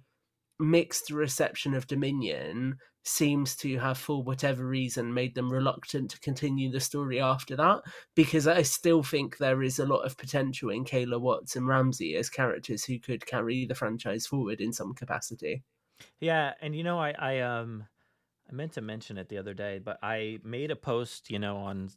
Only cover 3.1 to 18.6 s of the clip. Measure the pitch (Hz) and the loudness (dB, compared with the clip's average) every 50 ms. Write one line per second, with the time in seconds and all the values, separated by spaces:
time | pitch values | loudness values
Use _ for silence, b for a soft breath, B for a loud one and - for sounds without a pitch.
3.1 | - - 156 147 143 143 139 131 - - - 139 131 127 123 131 127 131 - - | 0 2 4 4 4 2 2 0 -2 -4 -4 -2 -2 0 0 0 -2 -2 -2 -2
4.1 | 147 139 127 127 131 131 147 139 135 123 127 127 131 131 131 123 - 131 117 120 | -2 -2 0 -2 -2 0 0 0 0 0 -2 -2 0 0 0 0 -2 -2 -2 0
5.1 | 120 123 127 127 120 127 123 127 131 131 131 135 - - - - - 139 131 - | 0 0 -2 -2 -2 -2 -2 0 2 2 2 2 0 -2 -6 -6 -4 -4 -4 -4
6.1 | - - - 147 135 - 151 143 135 135 135 131 123 135 135 - - 143 143 135 | -8 -8 -6 -6 -2 -2 0 0 0 0 0 0 0 -2 -2 -2 -2 -2 -2 0
7.1 | 127 123 135 131 131 131 - - 139 131 156 180 208 - B B B B B B | 0 2 2 2 2 0 -2 -4 0 4 4 4 4 4 B B B B B B
8.1 | _ - 156 - - 156 135 151 170 180 156 - - - - 175 165 160 139 - | _ 6 6 6 6 6 6 6 6 6 6 4 2 2 6 6 6 6 6 4
9.1 | - 143 139 135 - - 143 131 131 131 135 131 131 - 139 139 135 - - 135 | 0 0 0 -2 -2 0 2 4 4 4 2 2 2 0 2 4 2 2 2 -2
10.1 | 135 - - 131 - 143 135 135 127 - - 110 98 117 131 - 135 127 123 123 | -6 -8 -8 -2 0 0 0 0 -2 -2 -2 -2 -2 -2 -2 0 0 0 2 2
11.1 | 120 120 123 127 110 - - - - 127 127 131 131 131 131 131 127 - 95 78 | 0 0 2 2 2 2 -2 -4 -4 0 2 4 6 6 6 4 2 0 -2 0
12.1 | 78 82 120 - - - 131 120 95 76 - - 113 104 - - 127 117 - - | 0 0 -2 -2 0 0 2 2 2 -2 -2 -4 -4 -4 -2 -4 -4 -4 -4 -4
13.1 | 123 107 - - 127 120 113 117 123 131 127 120 123 - 123 107 110 117 - 113 | -6 -6 -4 -4 -2 0 0 0 0 0 -2 -2 -2 -2 -2 -2 -2 -4 -4 -4
14.1 | 101 113 - - - 139 120 98 110 107 101 113 110 - 98 98 131 - 127 131 | -4 -4 -4 -2 -2 -2 0 -2 -2 -2 -4 -4 -4 -4 -6 -8 -8 -8 -6 -6
15.1 | - - - - 113 - - - - 135 - _ _ _ b b b b b b | -4 -4 -4 -8 -10 -6 -6 -6 -6 -6 -8 _ _ _ b b b b b b
16.1 | b _ 156 165 160 160 147 139 - - 160 151 151 156 165 175 175 170 156 147 | b _ 0 2 2 2 2 0 -4 -6 -8 -6 -4 -2 -2 -2 0 0 0 -2
17.1 | 147 - 147 135 135 131 123 123 120 117 117 117 113 107 107 - _ _ _ _ | -2 -2 -2 -2 0 0 0 0 -2 -2 -4 -6 -8 -10 -12 -14 _ _ _ _
18.1 | _ _ _ _ _ _ _ - 123 131 | _ _ _ _ _ _ _ -12 -10 -8